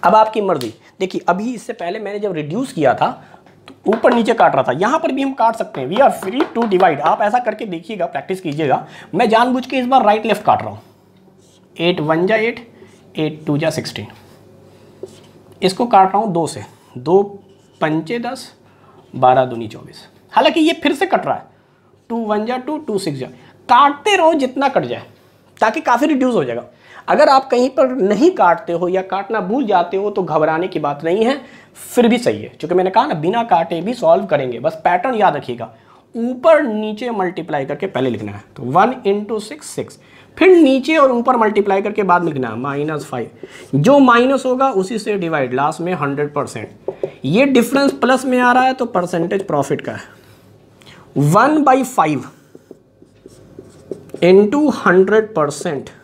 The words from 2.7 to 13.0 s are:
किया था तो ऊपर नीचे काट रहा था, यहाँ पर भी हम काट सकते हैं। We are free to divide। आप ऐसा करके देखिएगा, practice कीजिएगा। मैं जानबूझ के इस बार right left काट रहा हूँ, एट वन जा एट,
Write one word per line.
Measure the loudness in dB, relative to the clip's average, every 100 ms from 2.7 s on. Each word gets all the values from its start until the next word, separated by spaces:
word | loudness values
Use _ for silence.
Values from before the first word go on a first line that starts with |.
किया | 0 0
था | 2 -2 -4 -16 -20 _ _ -20
तो | -10 -2
ऊपर | 2 4
नीचे | 2 2
काट | 4 4
रहा | 4
था, | 0
यहाँ | 0 0 0
पर | -2
भी | -4
हम | -4
काट | 0 -2 0
सकते | -8 -8
हैं। | -6
We | 2
are | 2
free | 2 -6 -4 -2
to | -2 0
divide। | 4 2 2
आप | 0 0
ऐसा | 0 0
करके | -2 -6 -8
देखिएगा, | -10 -10 -6 -6
practice | -6 -8 -8
कीजिएगा। | -6 -4 0 -2 -4 -20 -8
मैं | -2 2
जानबूझ | 2 0 -2 -4
के | -6
इस | 0
बार | 2
right | 2 0 0
left | -4
काट | 0 0
रहा | -2
हूँ, | -12 -20 _ _ _ _ _ _ _ _ -4
एट | -2 0
वन | 0 0 2
जा | 0
एट, | -2 -6 -16 -20 -20 -20